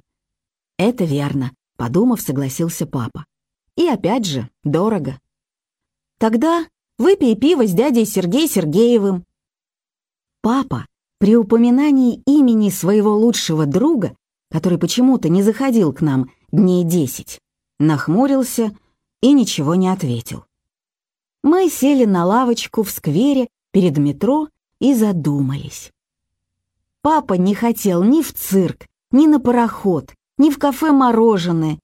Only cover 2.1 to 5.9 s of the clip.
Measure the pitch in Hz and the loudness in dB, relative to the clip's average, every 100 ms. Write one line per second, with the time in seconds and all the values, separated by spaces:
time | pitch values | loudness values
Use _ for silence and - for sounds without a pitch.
2.1 | 226 - 135 135 - 170 - 156 143 113 | 0 -4 -6 -6 -6 -6 -6 -8 -6 -8
3.1 | - - _ _ _ _ - 339 220 170 | -12 -20 _ _ _ _ -4 -2 -2 -2
4.1 | 247 196 135 117 _ 143 160 208 208 131 | -2 -2 -6 -8 _ -4 -2 0 -2 -6
5.1 | 127 _ _ _ _ _ _ _ | -10 _ _ _ _ _ _ _